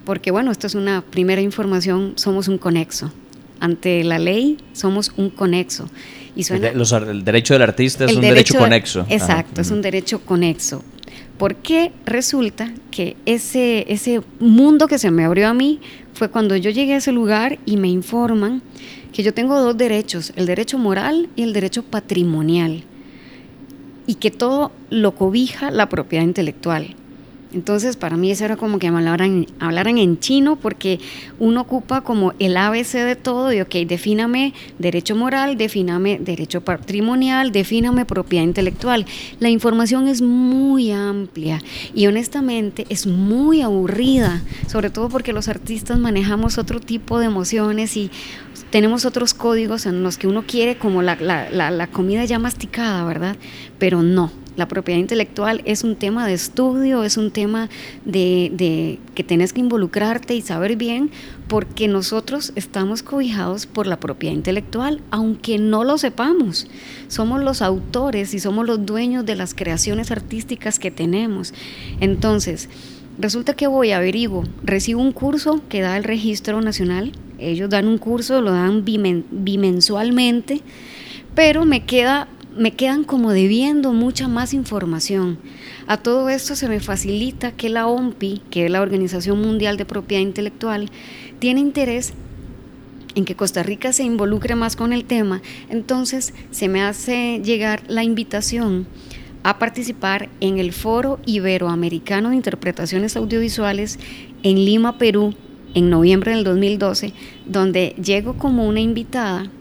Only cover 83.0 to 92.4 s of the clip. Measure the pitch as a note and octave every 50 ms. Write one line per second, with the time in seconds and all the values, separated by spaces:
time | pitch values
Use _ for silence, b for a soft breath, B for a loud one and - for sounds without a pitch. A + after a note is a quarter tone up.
83 | D4 D4 C#4 B3+ A#3 A3 G3+ F#3+ F#3+ G3 G#3+ A#3 C4 C#4+ D4+ D4 C4+ C4+ A#3+ A3+
84 | A#3 B3+ B3+ - C4 B3+ A#3 A#3 B3+ B3 C#4 C4+ B3+ - A3 G3+ F#3 E3+ E3 D#3+
85 | - - G3+ F#3+ F#3 F3+ E3+ - B B B B B B B B B B G#3+ G#3+
86 | - A#3+ A#3+ C4 C4 C4 C4+ C4+ C4 - C#4+ C4+ C#4 A#3+ G#3+ G3+ - - G3 F#3+
87 | - G3 G3+ G#3 A#3 C4 B3+ - - A#3+ A3+ - - A3+ A3+ A3+ A3+ A#3 A#3+ B3
88 | B3+ B3 - - G3 G3 G3+ G3 - - - F3 E3+ E3+ F3+ F#3+ G3+ F#3+ G3 F#3+
89 | F#3 F3+ F#3 F3+ E3+ F#3+ G3+ G#3 G#3+ A3 A3 A3 G#3 G#3 G#3 F#3+ G3+ - - G3+
90 | F#3+ - G3+ G3 F#3+ G3 F#3 G#3 G#3 G#3 - - - A3+ G#3+ G#3 G#3 G3+ B B
91 | B B B B B B B - - B3+ B3+ C4+ C#4+ C#4+ C4+ D4 C4+ B3 A#3 B3
92 | B3+ - - - - - - -